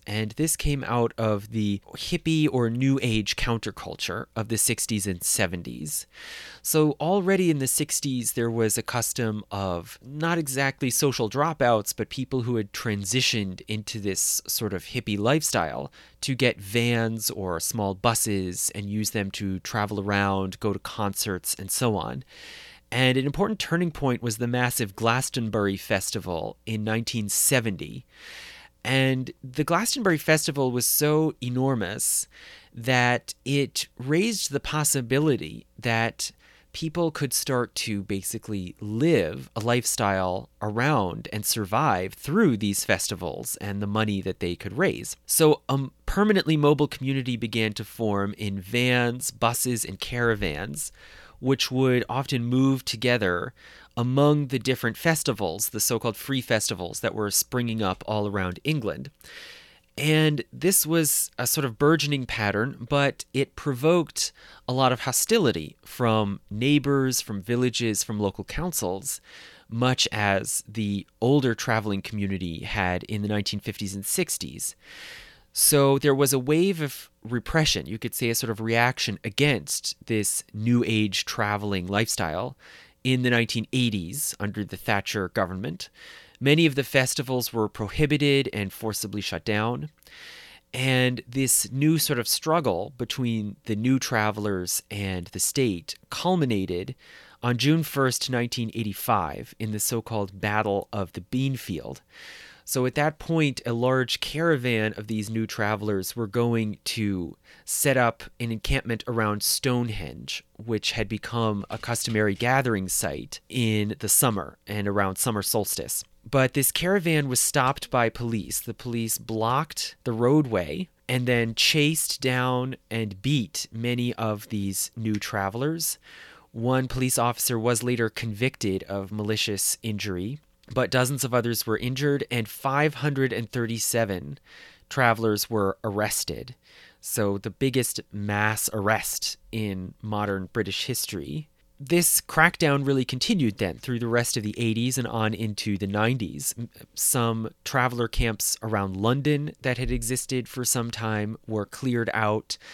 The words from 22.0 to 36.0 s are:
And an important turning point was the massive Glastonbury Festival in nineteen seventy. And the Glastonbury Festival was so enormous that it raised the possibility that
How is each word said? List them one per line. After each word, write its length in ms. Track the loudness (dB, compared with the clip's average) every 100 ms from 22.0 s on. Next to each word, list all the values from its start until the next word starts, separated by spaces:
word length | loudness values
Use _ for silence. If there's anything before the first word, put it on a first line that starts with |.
| -2 -8 -12 -18 -20 -18 -20 -20 -6
And 300 | 2 4 4
an 80 | 0
important 320 | 0 0 -2
turning 320 | 0 0 0
point 320 | 0 0 0
was 140 | -2 -2
the 100 | 0
massive 480 | 2 0 0 -4
Glastonbury 840 | 0 2 2 0 -2 0 2 2 0
Festival 800 | 0 0 0 -6 -4 -4 -6 -8 -6
in 180 | -4
nineteen 440 | 0 -2 -2 -4 -2
seventy. 800 | 0 2 2 2 -4 -8 -12 -16 -20 -18 -18 -18 -20 -20 _
And 480 | 0 2 4 2 -2 -10
the 220 | -8 -4
Glastonbury 540 | 0 0 0 0 2 2
Festival 520 | 4 4 2 0 0
was 160 | 2 2
so 480 | 2 4 4 2 0
enormous 840 | -4 0 2 2 -2 -2 -2 -2 -4 -12 -20 -20 -20
that 600 | -6 2 4 4 2 -2 -8
it 440 | -2 0 0 -4 -8 -6
raised 540 | 0 2 2 0 -2
the 80 | -4
possibility 1080 | -2 0 0 0 2 2 4 2 -2 -12 -16 -6
that 540 | 0 2